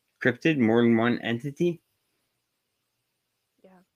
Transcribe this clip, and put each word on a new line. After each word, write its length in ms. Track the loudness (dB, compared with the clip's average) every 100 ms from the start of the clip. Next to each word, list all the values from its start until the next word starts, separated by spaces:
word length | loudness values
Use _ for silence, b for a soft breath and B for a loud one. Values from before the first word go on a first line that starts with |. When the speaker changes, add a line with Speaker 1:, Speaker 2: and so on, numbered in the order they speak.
| _ -4
Speaker 1:
cryptid, 340 | -4 -2 -2 0
more 240 | 2 2
than 140 | 2 2
one 220 | 0 -4
entity? 600 | -6 -8 -8 -4 -4 -6 _ _ _ _ _ _ _ _ _ _ _ _ _ _ _ _ _ _
Speaker 2:
Yeah. 80 | _ _ _